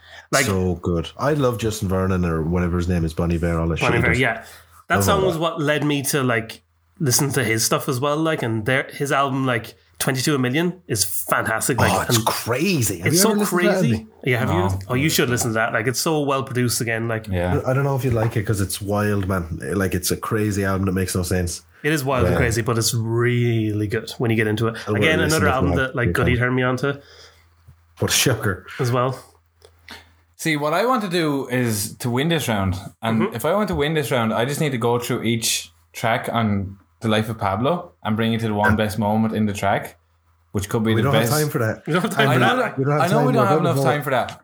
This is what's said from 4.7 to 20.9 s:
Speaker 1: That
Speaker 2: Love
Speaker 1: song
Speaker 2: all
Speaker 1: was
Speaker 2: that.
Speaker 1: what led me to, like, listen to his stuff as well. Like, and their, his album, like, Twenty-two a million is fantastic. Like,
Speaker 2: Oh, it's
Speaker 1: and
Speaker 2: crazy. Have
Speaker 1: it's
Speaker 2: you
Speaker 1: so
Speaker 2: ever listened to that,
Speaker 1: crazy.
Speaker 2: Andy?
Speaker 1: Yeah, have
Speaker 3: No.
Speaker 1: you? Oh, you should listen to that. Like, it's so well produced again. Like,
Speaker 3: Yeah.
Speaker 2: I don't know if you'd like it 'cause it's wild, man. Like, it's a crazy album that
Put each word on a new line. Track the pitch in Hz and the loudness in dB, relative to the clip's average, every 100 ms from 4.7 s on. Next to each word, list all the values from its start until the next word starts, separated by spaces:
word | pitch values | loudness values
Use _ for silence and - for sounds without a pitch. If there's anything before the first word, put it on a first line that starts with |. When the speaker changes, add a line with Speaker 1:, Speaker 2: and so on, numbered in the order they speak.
| - - | -18 -2
Speaker 1:
That | 170 | 0
Speaker 2:
Love | |
Speaker 1:
song | 196 196 | 2 2
Speaker 2:
all | 190 | 2
Speaker 1:
was | 165 | 0
Speaker 2:
that. | |
Speaker 1:
what | 165 165 | -2 -2
led | 147 151 | 0 0
me | 147 143 | 0 0
to, | 131 151 | 0 0
like, | 127 117 113 - _ _ _ - | 2 0 -2 -10 _ _ _ -4
listen | 147 117 139 | 0 2 2
to | 131 | 0
his | 110 113 | 0 0
stuff | - 151 151 | 0 0 0
as | 123 | -2
well. | 143 147 | 0 0
Like, | 160 156 | 0 0
and | 120 113 107 | -2 -2 0
their, | 131 - | 0 -2
his | - 139 | -4 -2
album, | 139 139 131 131 | 0 0 0 0
like, | 120 113 - _ - | -2 -4 -14 _ -6
Twenty-two | - 131 127 | -2 0 0
a | 143 | 0
million | 123 139 175 180 - | 0 0 0 -2 -4
is | 113 | -2
fantastic. | - - - 127 113 113 - 120 | -2 -4 0 0 0 -2 0 2
Like, | 110 | 2
Speaker 2:
Oh, | 92 | 2
it's | - 117 | 2 0
Speaker 1:
and | 113 | 0
Speaker 2:
crazy. | - - 123 185 170 113 92 | -2 -2 0 0 2 0 -2
Have | 85 | 0
Speaker 1:
it's | 165 | 4
Speaker 2:
you | |
Speaker 1:
so | 208 | 4
Speaker 2:
ever | 208 | 2
listened | 202 175 | 0 2
to | 180 | 2
that, | 196 | 2
Speaker 1:
crazy. | 160 | 2
Speaker 2:
Andy? | 113 - - | 0 -4 -8
Speaker 1:
Yeah, | - 123 | -2 0
have | 104 | 0
Speaker 3:
No. | 92 95 | 0 0
Speaker 1:
you? | 98 - | -2 -4
Oh, | |
you | 127 151 | -2 0
should | 156 139 | 2 0
listen | 120 123 | 0 0
to | |
that. | 110 113 | 0 0
Like, | 120 110 | 0 -2
it's | 123 | -2
so | - 156 | 0 0
well | 139 135 | 0 -2
produced | 120 123 123 - | -2 -2 0 0
again. | 117 113 117 | -2 -2 -2
Like, | 113 107 | -4 -2
Speaker 3:
Yeah. | 92 87 135 - | 0 2 0 2
Speaker 2:
I | |
don't | 131 | 0
know | 139 135 | 2 0
if | |
you'd | 131 | 0
like | 113 110 117 | 0 0 0
it | |
'cause | 98 101 | 0 -2
it's | 95 - | -2 -4
wild, | 101 104 104 101 92 | -2 0 2 0 0
man. | 95 80 80 67 | -2 -4 -8 -4
Like, | 92 95 | -2 0
it's | 90 - | -2 -2
a | 85 | -4
crazy | - 113 107 98 | -2 -2 0 0
album | 98 95 | 0 0
that | 95 | 0